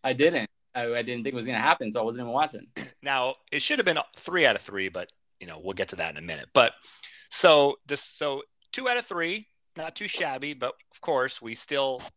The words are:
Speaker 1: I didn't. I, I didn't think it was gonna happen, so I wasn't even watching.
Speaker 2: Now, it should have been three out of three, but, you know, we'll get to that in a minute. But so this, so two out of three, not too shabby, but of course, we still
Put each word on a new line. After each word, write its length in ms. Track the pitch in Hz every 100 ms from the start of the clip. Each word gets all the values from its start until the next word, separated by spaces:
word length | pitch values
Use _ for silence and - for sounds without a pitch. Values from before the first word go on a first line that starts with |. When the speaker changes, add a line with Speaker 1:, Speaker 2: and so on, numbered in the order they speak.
Speaker 1:
I 100 | 131
didn't. 360 | 127 156 156 107 _ _ 127
I, 180 | 117 120
I 60 |
didn't 200 | 117 120
think 100 | 117
it 20 | 127
was 100 | 117
gonna 140 | 117
happen, 300 | 135 175 113
so 80 | 113
I 40 |
wasn't 180 | 110 120
even 120 | 120
watching. 340 | 127 151 101 92 - - _
Speaker 2:
Now, 340 | 139 135 127 - _
it 100 | 147
should 180 | - 285
have 60 | 190
been 140 | 156 - -
three 300 | - 175 139
out 100 | 101
of 60 |
three, 280 | - 98 95
but, 220 | 87 90 _ _ _
you 80 | 87
know, 120 | 78
we'll 100 | 90
get 160 | 95 95
to 60 | 87
that 140 | 80
in 60 | 76
a 40 |
minute. 280 | 82 76 -
But 200 | 135 120 - - - - - -
so 480 | - 180 151 143 - -
this, 140 | 143
so 400 | - - 147 139 - _ _
two 180 | - 254
out 80 | 247
of 80 | 233
three, 420 | 175 165 208 214 _ _ -
not 180 | 160 -
too 120 | 208
shabby, 460 | - 160 135 147
but 200 | 139 123 - _
of 100 | -
course, 400 | - 139 127 -
we 140 | 117 113
still 460 | - 139 135 127 -